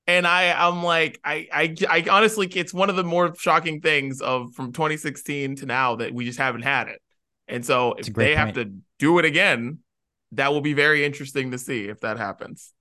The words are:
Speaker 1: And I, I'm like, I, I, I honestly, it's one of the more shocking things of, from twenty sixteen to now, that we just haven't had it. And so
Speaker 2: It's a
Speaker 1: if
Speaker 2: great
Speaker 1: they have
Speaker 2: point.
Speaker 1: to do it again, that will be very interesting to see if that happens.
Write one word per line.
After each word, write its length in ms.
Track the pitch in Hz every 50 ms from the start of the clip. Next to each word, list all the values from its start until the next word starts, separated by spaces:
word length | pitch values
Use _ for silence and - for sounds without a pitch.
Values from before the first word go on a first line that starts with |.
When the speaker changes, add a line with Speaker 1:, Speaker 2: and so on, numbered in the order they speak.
| -
Speaker 1:
And 180 | 175 180 180 175
I, 260 | 170 175 180 185 175 165 - 175
I'm 160 | 175 175 175 175
like, 360 | 175 165 165 160 147 - - -
I, 240 | 147 151 156 165 - -
I, 220 | 147 160 165 160 165 185
I 180 | - 165 170 170 -
honestly, 380 | 196 202 220 214 220 214 196
it's 260 | 185 - 185 175 - 180
one 160 | 180 196 202
of 60 | 185
the 80 | 190 180
more 320 | 170 170 180 175 165 -
shocking 460 | - - 180 160 165 147 165 156 151
things 400 | - 156 151 143 135 135 131 135
of, 320 | - 127 127 127 123 120 -
from 160 | - 131 120 120
twenty 240 | 160 156 156 156
sixteen 580 | 151 - 147 135 - - - 147 143 139 135 139
to 80 | 139 139
now, 320 | 127 120 131 131 123 117
that 160 | 113 117 - 123
we 120 | 123 120
just 140 | 120 120 139
haven't 240 | 135 131 117 117 123
had 240 | 139 139 127 104
it. 140 | 107 104 - _ _ _ _ _ _ _ _ _
And 160 | - 107 123 120
so 300 | 151 131 123 123 117 -
Speaker 2:
It's 140 | - -
a 40 | 123
Speaker 1:
if 40 | 104
Speaker 2:
great 100 | 113 120 143
Speaker 1:
they 60 | 151
have 200 | 156 151 110 -
Speaker 2:
point. 0 |
Speaker 1:
to 180 | 127 113 101 98 - - _ _ -
do 200 | 139 156 170 175
it 60 | 160
again, 540 | 156 143 170 202 190 135 117 117 123 160 - _ _ _ _ _ _ _ _ _ -
that 200 | 113 123 139 143 147
will 80 | 151
be 120 | 143 151 143
very 320 | 143 147 151 151 147 143
interesting 460 | 147 139 - 139 135 - 139 131 127
to 60 | 127 127
see 280 | - - 135 113 98
if 120 | 101 107 -
that 180 | - 110 107
happens. 560 | 117 104 98 95 - - - - - - - _ -